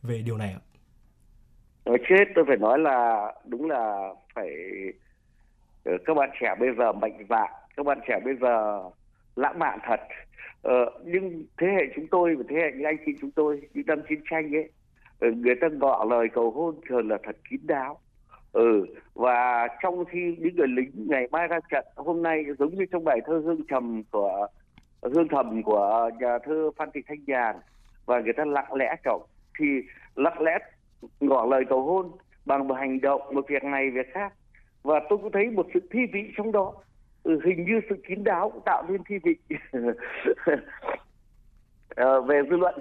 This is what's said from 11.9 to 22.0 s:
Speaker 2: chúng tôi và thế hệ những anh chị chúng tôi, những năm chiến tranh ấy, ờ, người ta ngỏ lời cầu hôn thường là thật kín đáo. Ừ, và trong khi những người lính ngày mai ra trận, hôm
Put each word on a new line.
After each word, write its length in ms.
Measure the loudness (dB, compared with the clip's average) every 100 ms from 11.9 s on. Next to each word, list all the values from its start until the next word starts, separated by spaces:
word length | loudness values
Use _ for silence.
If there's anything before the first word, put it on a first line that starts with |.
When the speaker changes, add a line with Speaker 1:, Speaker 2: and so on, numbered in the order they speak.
| -4
Speaker 2:
chúng 120 | 0
tôi 280 | 2 4 2
và 80 | -2
thế 60 | 0
hệ 160 | -2
những 120 | -2
anh 140 | -2 -2 -4
chị 60 | -6
chúng 100 | -4
tôi, 300 | 0 2 0 -6
những 120 | -8 -2
năm 120 | -2 -2
chiến 120 | -6 -4
tranh 260 | -4 0 -2
ấy, 140 | -4 _ _ _ _ -2
ờ, 80 | 0
người 240 | 2 2 4
ta 60 | 2
ngỏ 380 | 2 2 2 2
lời 180 | 2 2
cầu 180 | 2 0
hôn 240 | 0 -4 -6 -4
thường 200 | -2 0
là 80 | -2
thật 120 | -6 -14 -10
kín 100 | -8
đáo. 360 | -2 -2 -2 -10 _ _ _ -20 -2
Ừ, 340 | 4 6 4 2 -8 -14
và 540 | -2 2 4 2 2 0 -2
trong 220 | -4 -2 -6
khi 300 | -4 -4 -2
những 160 | -2 2
người 120 | 2
lính 240 | 2 -2 -4
ngày 320 | -2 0 0
mai 160 | -2 0
ra 120 | -2 -2
trận, 140 | -4 -4
hôm 280 | -8